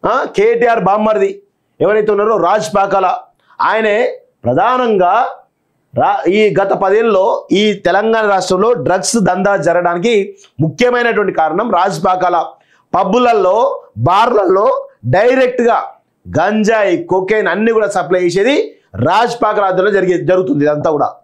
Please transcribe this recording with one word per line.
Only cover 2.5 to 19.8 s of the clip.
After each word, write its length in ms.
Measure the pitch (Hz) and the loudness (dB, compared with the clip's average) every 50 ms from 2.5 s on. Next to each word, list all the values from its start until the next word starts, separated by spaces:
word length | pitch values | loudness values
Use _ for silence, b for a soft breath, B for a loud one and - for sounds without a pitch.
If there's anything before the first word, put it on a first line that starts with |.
| 202 214 - - - 202 | 0 0 -2 -2 -2 -2
పాకాల, 380 | 196 196 - 196 190 180 - - - _ _ b b b b b | 0 0 0 0 0 0 -2 -4 -8 _ _ b b b b b
ఆయనే 580 | - 160 196 220 220 214 202 214 240 - - - _ _ _ _ _ | -2 0 0 0 0 0 0 0 -2 -2 -4 -8 _ _ _ _ _
ప్రధానంగా 840 | 117 123 156 190 226 254 254 254 233 220 190 180 175 190 226 254 254 - - - _ _ _ _ _ _ _ _ _ - 135 | -2 0 2 2 2 0 0 0 0 2 2 2 2 2 0 0 -2 -6 -14 -20 _ _ _ _ _ _ _ _ _ -4 -2
రా-, 320 | 139 180 208 190 165 160 | 0 0 0 0 -2 0
ఈ 240 | 190 208 214 208 165 156 | 0 2 2 2 2 0
గత 120 | 196 196 196 | 0 0 -2
పదేళ్ళలో 720 | 175 196 190 196 220 226 233 208 190 185 220 262 - - - | -2 0 0 2 2 2 2 2 2 2 0 0 -4 -4 -2
ఈ 220 | - 190 208 214 208 | -2 0 0 0 -2
తెలంగాణ 520 | 196 - 175 175 196 214 220 226 226 220 | 0 -2 0 0 2 0 2 0 0 0
రాష్ట్రంలో 480 | 208 202 190 180 - 185 180 202 226 240 | 0 0 0 0 -2 0 0 2 0 0
డ్రగ్స్ 440 | - - - 233 294 277 - - 240 | 0 0 -2 -2 -2 -2 -2 -2 0
దందా 380 | 196 180 - 202 196 202 202 | 0 0 0 0 0 0 0
జరగడానికి 800 | 190 160 170 170 175 175 175 175 175 175 233 240 208 196 202 B B B B B - | 0 0 0 -2 0 -2 -2 -2 -2 -2 0 0 0 -2 -2 B B B B B -4
ముఖ్యమైనటువంటి 720 | 156 160 156 - 247 247 247 247 240 233 220 196 208 190 165 | -4 -4 -2 0 0 0 0 0 0 0 0 0 -2 -2 0
కారణం 380 | - 160 156 156 180 226 240 | 0 -2 0 0 -2 -2 0
రాజ్ 340 | 202 175 180 196 180 156 165 | 0 0 0 0 -2 -2 -2
పాకాల. 400 | 190 185 180 180 180 175 170 165 - - _ b b b b b b - | -2 0 0 0 0 0 0 -2 -4 -10 _ b b b b b b -2
పబ్బులలో, 880 | 170 196 185 190 247 247 240 233 214 185 185 190 220 247 269 269 - B B B 104 | -2 -2 0 0 2 2 2 2 2 2 2 2 2 0 -2 -2 -6 B B B -4
బార్లలో 920 | 113 170 175 202 226 247 240 214 196 180 185 190 208 254 277 - - B B B B | -2 0 2 2 2 2 2 0 2 2 2 2 2 2 0 -2 -6 B B B B
డైరెక్ట్గా 760 | 117 127 180 214 247 254 262 254 254 247 - 240 233 226 160 - - - _ _ _ _ _ _ 92 87 147 | -2 0 2 2 2 4 2 2 0 0 0 0 2 0 0 -2 -6 -14 _ _ _ _ _ _ -6 -2 -2
గంజాయి, 640 | 165 196 208 214 214 196 226 220 208 196 175 165 170 | 0 0 0 0 2 2 2 2 2 0 0 -2 -2
కొకైన్ 440 | - 180 190 185 185 214 214 202 180 | -2 -2 -2 0 0 -2 0 0 -2
అన్ని 240 | 165 196 220 226 | -2 0 0 0
కూడా 160 | 226 220 214 196 | 0 0 0 0
సప్లై 380 | - 190 175 175 180 180 180 | -2 -4 -2 -2 -2 0 0
చేసేది 500 | 175 151 190 202 247 285 302 - - b b b b b | 0 0 0 0 2 0 0 -2 -4 b b b b b
రాజ్ 480 | 95 117 151 180 208 240 233 233 - - | -4 -2 0 2 2 0 0 -2 -2 -2
పాకాల 220 | 214 214 208 202 | -2 0 0 0
ఆధ్వర్యంలో 260 | 190 185 175 | 0 0 0